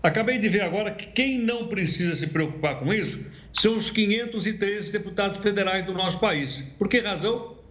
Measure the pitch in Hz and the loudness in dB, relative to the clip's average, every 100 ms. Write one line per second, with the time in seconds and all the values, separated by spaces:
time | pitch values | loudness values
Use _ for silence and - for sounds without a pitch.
0 | 165 214 226 254 208 190 185 185 208 208 | 4 4 2 2 2 2 2 0 -2 -6
1 | - - 269 262 226 240 226 202 170 - | -4 0 2 2 0 -2 -4 -2 0 0
2 | 175 147 156 165 156 156 151 135 135 214 | 0 0 -2 0 0 0 -2 0 0 0
3 | 151 - - - - - 220 226 - 220 | 0 -6 -12 -14 -6 2 2 2 0 2
4 | 208 220 240 220 185 214 202 208 170 208 | 2 2 0 -2 -2 0 -2 -2 -2 -4
5 | 196 196 196 - 208 202 190 190 180 185 | -2 -2 -2 0 0 2 2 0 -2 -2
6 | 185 170 214 151 135 - - - 190 247 | -2 2 2 2 -2 -6 -10 -4 2 2
7 | 208 180 196 233 - - - | 2 -2 0 -2 -4 -16 -20